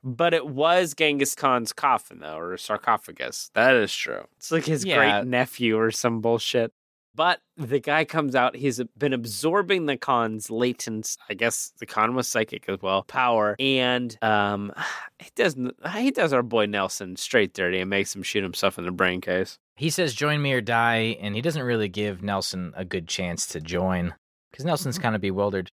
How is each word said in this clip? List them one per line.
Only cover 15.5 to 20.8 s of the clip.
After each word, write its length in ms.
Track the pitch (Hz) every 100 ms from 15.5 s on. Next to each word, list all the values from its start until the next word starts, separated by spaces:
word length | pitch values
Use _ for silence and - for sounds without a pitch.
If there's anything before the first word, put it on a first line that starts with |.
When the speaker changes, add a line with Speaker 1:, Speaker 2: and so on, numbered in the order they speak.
| 131 123 - 156 196
Speaker 1:
he 140 | 262
does 220 | 262 170
our 80 | 135
boy 240 | 117 113 104
Nelson 500 | 104 95 - 95 90
straight 380 | - 123 98
dirty 240 | - 90 92
and 80 | 92
makes 260 | 98 98
him 80 | 101
shoot 180 | 92 107
himself 340 | 95 85 98 -
in 60 |
the 60 | 90
brain 300 | 90 92 90
case. 360 | 90 92 92 - _ _
Speaker 3:
He 120 | 160
says, 220 | 156 165
"Join 300 | 110 147 147
me 100 | 143
or 80 | 127
die," 560 | 107 117